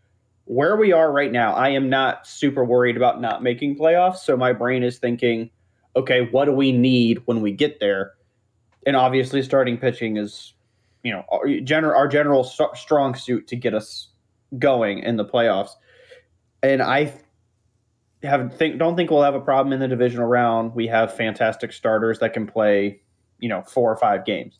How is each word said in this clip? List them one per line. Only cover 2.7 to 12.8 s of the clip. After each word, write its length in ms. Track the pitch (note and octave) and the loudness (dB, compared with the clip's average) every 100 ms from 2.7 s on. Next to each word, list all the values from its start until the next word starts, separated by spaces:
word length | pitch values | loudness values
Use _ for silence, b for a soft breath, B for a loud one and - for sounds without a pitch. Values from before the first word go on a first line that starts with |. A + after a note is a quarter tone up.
| B2 B2 A#2+ | 2 2 2
about 240 | A#2+ - | 2 2
not 200 | A#2 - | -2 -4
making 360 | B2+ A#2+ D3 C#3 | -4 -2 -4 0
playoffs, 400 | D#3 F3 F3+ F#3 | 2 4 2 0
so 180 | - B2+ | -2 0
my 160 | B2+ | 0
brain 320 | A2+ A#2+ B2+ | 0 -2 -2
is 160 | B2 A#2+ | -2 -2
thinking, 500 | B2 A#2+ B2 A2+ A#2 _ _ _ _ C3 | -4 -2 0 -2 -6 _ _ _ _ -4
"Okay, 320 | C3 B2+ A#2 | 0 0 0
what 140 | B2+ C#3+ | 0 2
do 60 | |
we 220 | C3+ C3+ | 2 2
need 480 | B2+ B2+ B2+ A#2 A#2 - | 2 2 4 2 0 -2
when 160 | A#2 | -2
we 120 | G#2 | -2
get 260 | G2 D3 - | -2 -4 -2
there?" 320 | G2+ G2 G2 - _ _ _ _ _ _ - | -2 -2 -6 -12 _ _ _ _ _ _ -2
And 120 | C3+ | 2
obviously 440 | B2+ C3 B2+ C#3 | 2 2 0 -2
starting 340 | C3 C#3 B2 A#2 | 0 0 0 0
pitching 400 | C3 - A2+ G#2+ | -2 -2 -4 -4
is, 360 | G#2 - - _ _ _ _ _ | -6 -10 -20 _ _ _ _ _
you 100 | A#2+ | -8
know, 100 | F#2+ - | -8 -4
our 140 | - C#3+ | -2 0
gener-, 500 | C3 C3 D#3 D#3 C3+ | -2 0 0 2 2
our 140 | C#3 | 2
general 340 | C#3+ D3 C#3 | 2 2 2
s-, 160 | B2+ - - | 0 -2 -4
strong 420 | - | -4